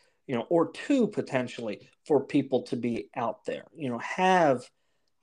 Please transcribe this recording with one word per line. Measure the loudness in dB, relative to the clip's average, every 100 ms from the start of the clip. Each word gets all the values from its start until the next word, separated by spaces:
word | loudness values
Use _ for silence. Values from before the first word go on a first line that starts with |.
| _ _ -6
you | -4
know, | 0
or | 0 0
two | -2 0 2 2
potentially | 0 -2 -4 -4 -6 -8 -8 -14 _ 0
for | 2
people | 2 0 2 -2
to | -2 -4
be | -2 -4 -6 -4
out | -4 -4
there. | -8 -8 -10
You | -10 -6
know, | -6
have | -6 0 4 6 6 4 -2 _ _ _ _ _